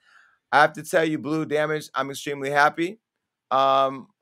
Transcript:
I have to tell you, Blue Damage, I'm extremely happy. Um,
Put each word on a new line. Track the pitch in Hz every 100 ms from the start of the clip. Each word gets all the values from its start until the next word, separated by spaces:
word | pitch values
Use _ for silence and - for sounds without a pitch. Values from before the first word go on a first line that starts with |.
| _ _ _ _ -
I | 131
have | 151
to | -
tell | 156 175 160
you, | 156
Blue | 120 160 143
Damage, | 147 151 156 -
I'm | 135 135
extremely | 135 151 143 135
happy. | 143 151 151 170 220 _ _ _ _ -
Um, | 131 135 135 135 135 - _